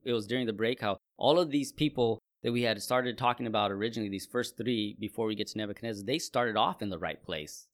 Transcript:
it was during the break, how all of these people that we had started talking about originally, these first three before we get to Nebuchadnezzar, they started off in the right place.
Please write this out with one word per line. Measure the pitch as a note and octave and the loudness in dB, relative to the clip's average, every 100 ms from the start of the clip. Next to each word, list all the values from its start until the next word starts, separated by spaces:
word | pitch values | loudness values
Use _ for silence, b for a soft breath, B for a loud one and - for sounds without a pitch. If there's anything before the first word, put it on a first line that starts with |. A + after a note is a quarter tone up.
it | B2 | -2
was | A#2 G#2 | -2 0
during | B2+ A#2 | -2 0
the | |
break, | G2+ A2+ B2+ | 0 0 0
how | A2 F#2+ _ - | -2 -2 _ 0
all | B2+ E3 | 4 6
of | E3 | 4
these | C#3+ C3+ | 0 0
people | - D3+ B2+ A#2 G#2 - _ | 0 0 2 2 0 -6 _
that | A#2+ | -2
we | A#2+ | 2
had | A#2+ G#2 | 2 0
started | - B2+ B2 A2+ | 0 2 2 0
talking | B2 A#2+ B2 | 0 0 0
about | G#2+ G#2 | 2 2
originally, | G2 A2+ A#2 G#2 | 0 -2 -2 -4
these | G2 - | -4 -4
first | B2 A#2 - | -2 -2 -4
three | A#2 A#2 G#2 - | -2 0 -2 -4
before | G#2+ - A2 | -8 -2 -2
we | |
get | G#2+ G#2 | -2 -4
to | A2 | -4
Nebuchadnezzar, | G#2+ G2+ A#2 G#2 | -6 -6 -6 -6
they | G2 D#3 | -2 -2
started | - B2+ A#2+ G#2+ | 0 0 2 4
off | A#2 - | 2 2
in | G#2 | -4
the | E2+ | -4
right | E2 D#2 | -4 -6
place. | - D#2+ D2+ - - | -6 -6 -8 -12 -12